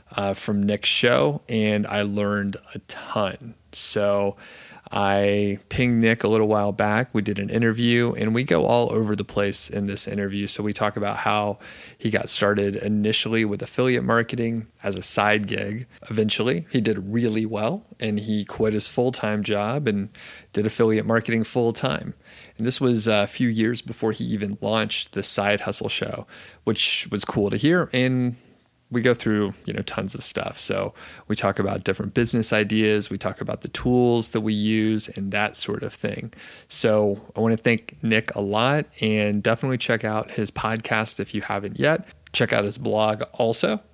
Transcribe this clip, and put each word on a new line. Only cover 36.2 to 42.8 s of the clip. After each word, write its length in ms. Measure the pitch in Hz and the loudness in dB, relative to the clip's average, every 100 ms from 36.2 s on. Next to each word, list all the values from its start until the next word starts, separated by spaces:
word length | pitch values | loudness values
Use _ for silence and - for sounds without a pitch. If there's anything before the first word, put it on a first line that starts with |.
| - - - - - | -10 -14 -20 -20 -8
So 500 | - 117 107 104 101 - - | 0 4 4 4 0 -6 0
I 60 | |
wanna 160 | 113 113 | 2 2
thank 400 | 123 113 - - | 2 0 -2 -6
Nick 320 | 117 110 - | 0 0 0
a 60 | - | -4
lot, 460 | 101 104 123 147 143 - | -2 2 2 2 -2 -2
and 420 | 110 107 104 104 | 0 2 2 2
definitely 340 | 110 113 135 127 | 2 0 0 -2
check 280 | - 113 110 | 0 0 0
out 260 | 107 - | -4 -4
his 200 | - 104 | -4 -4
podcast 680 | - 107 110 - 113 113 - | -2 -4 -4 0 0 0 -4
if 160 | 101 104 | -6 -6
you 60 | |
haven't 360 | - 104 101 - | -4 -4 -4 0
yet. 300 | 139 165 - - - | 2 0 -4 -20 -6
Check 220 | - 117 | -2 2
out 100 | 117 | 2
his 140 | 101 | 0
blog 460 | 107 | -2